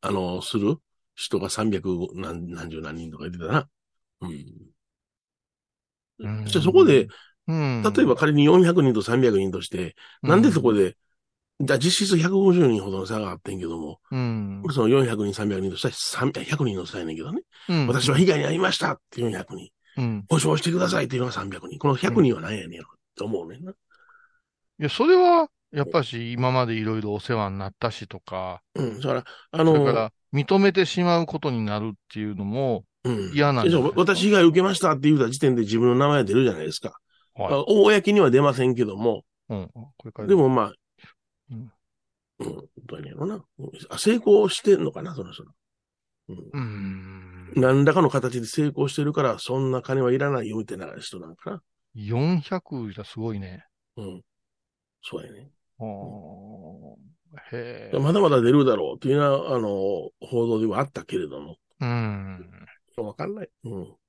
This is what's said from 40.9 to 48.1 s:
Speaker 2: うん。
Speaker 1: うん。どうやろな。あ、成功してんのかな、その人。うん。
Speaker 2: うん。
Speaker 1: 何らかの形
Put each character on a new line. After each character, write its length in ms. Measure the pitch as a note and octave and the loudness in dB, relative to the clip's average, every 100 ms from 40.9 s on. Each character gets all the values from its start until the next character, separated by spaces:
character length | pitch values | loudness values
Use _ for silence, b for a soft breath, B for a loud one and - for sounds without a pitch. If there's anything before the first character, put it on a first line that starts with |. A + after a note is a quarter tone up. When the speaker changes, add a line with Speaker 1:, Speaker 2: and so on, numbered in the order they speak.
| _ b _ _ _ _ | _ b _ _ _ _
Speaker 2:
う 40 | |
ん。 180 | A#2 A#2+ _ _ _ _ _ _ _ | -16 -16 _ _ _ _ _ _ _
Speaker 1:
う 60 | |
ん。 20 | - - - - A#2+ | -12 -12 -18 -20 -18
ど 100 | D#3 | -16
う 100 | D3 | -16
や 60 | |
ろ 140 | - E3 | -10 -10
な。 180 | G#3 - _ C#3 - - | -10 -16 _ -18 -16 -16
あ、 80 | - | -4
成 180 | - A#3 | 0 2
功 320 | G#3+ G3+ G#3 | 6 6 6
し 140 | - | 0
て 120 | - | 4
ん 100 | F#3+ | 4
の 80 | D2+ | 4
か 100 | - | -4
な、 120 | D#2+ | -12
そ 80 | D#3 | -12
の 100 | F2+ | -14
人。 120 | - - _ _ _ _ _ _ _ _ | -16 -20 _ _ _ _ _ _ _ _
う 40 | |
ん。 180 | - - | -18 -12
Speaker 2:
う 80 | C#3+ | -10
ん。 920 | B2 G#2 G2 F#2+ - - - - - | -10 -8 -10 -12 -14 -20 -20 -20 -6
Speaker 1:
何 300 | - B2+ C3 | 2 4 6
ら 80 | C#3+ | 4
か 80 | D#3 | 4
の 80 | |
形 320 | D3+ | 4